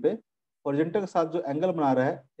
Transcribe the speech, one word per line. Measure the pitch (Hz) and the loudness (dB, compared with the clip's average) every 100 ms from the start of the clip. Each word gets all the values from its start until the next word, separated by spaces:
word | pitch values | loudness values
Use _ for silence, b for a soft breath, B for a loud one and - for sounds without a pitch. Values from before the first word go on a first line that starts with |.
पे | 143 220 _ _ _ _ | 0 -2 _ _ _ _
हॉरिजॉन्टल | - 143 160 208 | -4 0 0 0
के | 190 | -2
साथ | 180 160 | 0 0
जो | 156 | -2
angle | 139 143 185 | -4 -2 -2
बना | 170 139 | 0 2
रहा | 131 | 2
है, | 131 170 - - | 2 -2 -10 -12